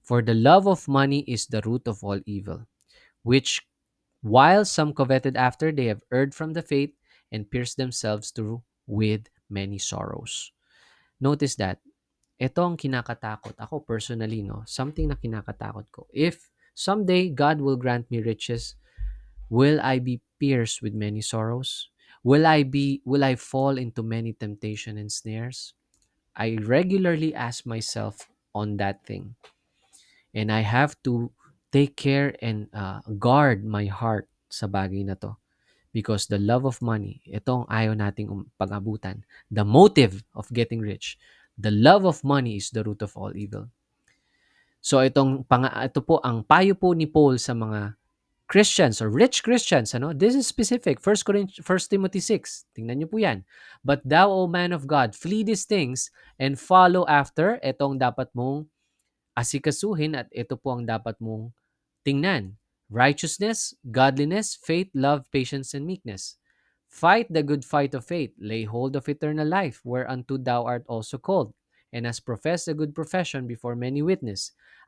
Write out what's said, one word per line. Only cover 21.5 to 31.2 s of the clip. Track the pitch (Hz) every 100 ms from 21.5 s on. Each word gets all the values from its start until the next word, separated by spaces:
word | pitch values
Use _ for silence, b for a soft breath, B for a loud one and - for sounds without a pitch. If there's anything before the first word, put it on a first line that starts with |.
| 120 131 - - b b b
Will | 123 143
I | 160 156
be, | 135 139 139 139
will | - 139
I | 135
fall | 123 - 135 135 131
into | 123 117
many | 113 113 113 110
temptation | 107 104 107 104 113 104
and | 104
snares? | - 110 110 117 127 - _ _ _ _ _ _ -
I | 113 113
regularly | 107 135 185 196 180 160 160
ask | - 120 120
myself | 123 113 - 110 107 - - _ _
on | 104 104 101
that | 98 98
thing. | - 98 95 117 - _ _ b b b b b b 107
And | 107
I | 110
have | 107 120 147 - 135
to | 120